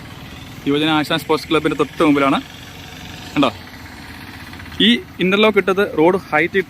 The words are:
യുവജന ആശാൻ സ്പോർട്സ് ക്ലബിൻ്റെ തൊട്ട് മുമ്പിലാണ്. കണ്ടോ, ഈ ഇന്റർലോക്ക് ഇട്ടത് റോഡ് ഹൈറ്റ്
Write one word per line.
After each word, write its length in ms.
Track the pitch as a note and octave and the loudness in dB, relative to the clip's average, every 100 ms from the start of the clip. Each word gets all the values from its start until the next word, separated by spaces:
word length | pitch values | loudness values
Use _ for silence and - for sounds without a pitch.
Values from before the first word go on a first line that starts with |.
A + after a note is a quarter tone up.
| - - - - - - C#3+ | -16 -16 -16 -16 -16 -8 0
യുവജന 220 | D3 D#3 D#3 | 2 2 2
ആശാൻ 200 | C#3+ E3 | 2 -2
സ്പോർട്സ് 240 | - D3+ - | 0 -2 2
ക്ലബിൻ്റെ 280 | D#3 D#3 D3 | 2 2 0
തൊട്ട് 200 | C#3+ - D#3+ | -2 4 4
മുമ്പിലാണ്. 300 | C#3+ C#3 D#3+ - - - - - - - - - | 6 4 2 -2 -16 -16 -16 -16 -16 -16 -16 -6
കണ്ടോ, 160 | D4 C3 - - - - - - - - - - - - - G3 | 2 2 0 -16 -18 -18 -18 -16 -16 -16 -16 -16 -16 -12 0 2
ഈ 20 | - - - | 2 -2 -2
ഇന്റർലോക്ക് 360 | F#3+ G3+ A3 G#3 | 0 4 4 4
ഇട്ടത് 200 | F#3+ F#3+ G3+ D#3 | 2 2 0 4
റോഡ് 200 | E3 F#3+ - | 4 4 0
ഹൈറ്റ് 320 | D3+ E3 F#3+ | 0 2 0